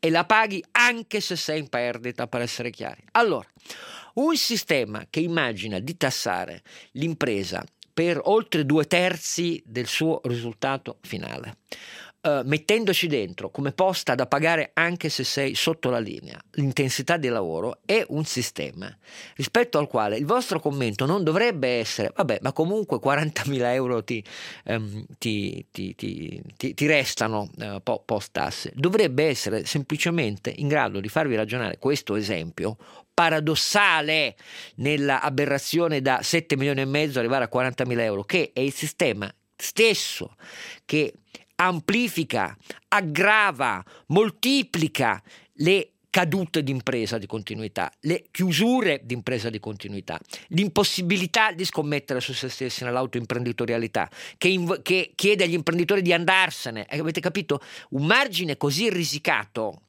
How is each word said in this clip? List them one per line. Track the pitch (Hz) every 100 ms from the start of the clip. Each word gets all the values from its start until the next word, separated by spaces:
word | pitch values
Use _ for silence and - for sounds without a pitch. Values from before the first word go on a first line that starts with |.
e | 165
la | 165 170
paghi | 220 220 196 -
anche | 226 240 233 - 214
se | -
sei | 175 - 156
in | 143
perdita, | 123 120 117 120 123 120
per | 123
essere | 120 - 120
chiari. | - - - -
Allora, | 220 233 143 - _ - - - - - -
un | 294 311
sistema | - 226 - 147 110 107 -
che | -
immagina | 170 165 131 107 107 98
di | 120 175
tassare | 139 - - 90 90 87 - - -
l'impresa | - 160 160 139 101 92 92 - _ -
per | - 170 170
oltre | - 214 - 160 139
due | 156 147
terzi | 175 180 180 - - 175 165
del | - 113 123
suo | - 160 160
risultato | 123 120 117 113 135 135 - 120
finale, | - 113 58 64 - - _ - - - - _
eh, | 160 143
mettendoci | 127 151 - 214 214 180 175
dentro | 143 95 90 101
come | - 139
posta | - 190 180 -
da | 123 127
pagare | 139 156 165 147
anche | - 165 175 160
se | -
sei | 127 - 139
sotto | 113 - 160 127
la | 123
linea, | 107 - - 58 -
l'intensità | - 139 127 131 - 131 170
di | 135
lavoro | 117 90 80 107 -
è | _ 214 -
un | 143
sistema | 156 - 117 - 71 85 95 98 - - - -
rispetto | 139 226 240 160
al | 147
quale | 123 107 107
il |
vostro | 143 247 - 175
commento | 151 139 120 101
non | 135 196
dovrebbe | 160 160 240 180 127
essere: | 123 113 - 104
"Vabbè, | - 156 104
ma | 127
comunque | 135 160 214 208 123
quarantamila | 135 139 156 151 - 135 120
euro | 123 127 120
ti, | 104 117 104 - - -
ehm, | - 113 107 104 120 -
ti, | 120 107 98 82 -
ti, | - 95
ti, | - 104 92 80 - - -
ti, | 131
ti | - 147
restano, | 151 131 - 110 110 101 -
eh, | 107 101
po-, | - 117
post | - 107 -
tasse". | - 71 - -
Dovrebbe | - 151 214 190 127 156
essere | 131 - 107 -
semplicemente | 156 135 151 175 170 123 101 - -
in | 147
grado | 147 113 98
di | 104
farvi | 156 151 110
ragionare | 107 123 107 85
questo | 131 143 - 104
esempio | 104 92 82 - 92 110 - - _
paradossale | - 151 156 151 151 - 208 202 165 151 156 139 - - - - -
nella | 131 147 143 135
aberrazione | 147 135 143 139 - 160 170 151
da | 135 131
sette | 135 175 160 143
milioni | 139 135
e | 135
mezzo | 143 151 131
arrivare | 117 135
a | 120
quarantamila | 127 127 127 123 120
euro, | 113 101
che | 101 185 151
è | -
il | 135
sistema | 135 156 - 156 104 98 - _
stesso | _ - - 226 202 - - - _ - - - -
che | - 139 143 - _ - _ _
amplifica, | 180 175 - 202 240 165 143 120 90 - - - _
aggrava, | 202 180 147 190 214 208 139 131 95 92 - _
moltiplica | 165 220 - 247 277 233 180 160 - 123 98 _ - _ -
le | 156 196 - _ _
cadute | - 175 185 180 165
di | 139
impresa | 135 120 127 107 117
di | 98
continuità, | 113 104 110 107 - 87 _
le | - 175 -
chiusure | - 185 156 220 254 214 139
di | 117
impresa | 120 107 127 113
di | 110
continuità, | 110 104 101 101 - 82 - - -
l'impossibilità | 170 202 160 202 - 175 196 180 226 220
di | 170
scommettere | 180 - 147 147 - 127
su | 123
se | 127 131
stessi | - 127 -
nell'autoimprenditorialità, | 123 123 131 123 117 120 123 110 117 117 113 113 90 - - -
che | 180
inv-, | 190 170 190
che | - 185 175
chiede | - 196 208
agli | 180
imprenditori | 165 151 170 170 202
di | 180
andarsene. | 170 170 190 185 - - 113 104
Eh, | 143
avete | 160 165
capito? | 170 175 170 139 - - -
Un | 135 147
margine | 233 269 175 175 139
così | 143 143 226
risicato | 185 156 143 - 131 104 - 110 80